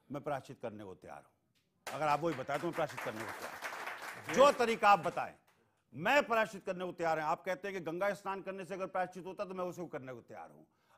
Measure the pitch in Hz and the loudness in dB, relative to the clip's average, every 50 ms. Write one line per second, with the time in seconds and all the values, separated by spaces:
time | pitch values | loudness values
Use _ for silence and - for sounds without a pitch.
0 | _ - 131 143 120 147 143 131 - - 127 - - 113 104 104 107 95 90 - | _ -10 -10 -8 -4 -4 -4 -4 -6 -10 -12 -10 -8 -8 -8 -10 -12 -14 -14 -16
1 | - 82 71 73 - _ _ _ _ _ _ _ _ _ _ _ _ - 131 139 | -16 -16 -16 -16 -18 _ _ _ _ _ _ _ _ _ _ _ _ -10 -4 -2
2 | 156 151 147 143 160 170 151 127 127 - 139 147 165 175 151 165 156 143 131 120 | 2 2 2 2 2 0 -2 -2 -2 -4 -2 -2 -2 -2 -2 -2 -2 -2 -4 -6
3 | - 131 110 110 110 98 - - - - - - - - - - - - - - | -6 -6 -6 -6 -8 -8 -8 -10 -10 -10 -10 -10 -10 -10 -8 -8 -8 -10 -10 -10
4 | - - - - - - 156 220 269 285 - - 240 220 226 180 220 202 202 180 | -10 -12 -12 -10 -8 2 6 8 10 10 8 8 4 2 4 6 8 8 8 8
5 | 147 175 - 156 123 92 - - _ _ _ _ _ _ _ _ _ _ - 131 | 6 2 -2 -2 -4 -6 -8 -14 _ _ _ _ _ _ _ _ _ _ -10 -2
6 | 175 214 269 294 - - 233 220 220 - - 190 - 196 185 180 185 180 175 175 | 2 4 6 6 6 6 4 2 2 2 0 -6 -6 -6 -4 -4 -4 -6 -4 0
7 | 170 165 160 156 156 151 175 170 - 190 180 185 - 202 190 190 156 160 160 175 | 0 2 2 2 2 0 -2 -2 -2 -4 -4 -4 -4 -6 -6 -6 -4 -4 -2 0
8 | 196 202 196 - - 196 196 196 170 185 190 196 185 151 196 180 190 185 190 185 | 0 0 0 -2 -4 -6 -6 -6 -6 -8 -8 -8 -8 -8 -6 -6 -6 -4 -2 -2
9 | 185 180 180 190 156 185 185 - 208 185 190 185 180 180 160 175 170 143 - 143 | -2 -2 -4 -8 -12 -10 -8 -8 -8 -6 -4 -4 -4 -4 -4 -6 -8 -8 -8 -10
10 | 131 131 127 117 - - 113 92 82 80 73 76 78 _ _ _ _ _ _ | -10 -10 -12 -14 -16 -16 -16 -16 -16 -16 -18 -20 -20 _ _ _ _ _ _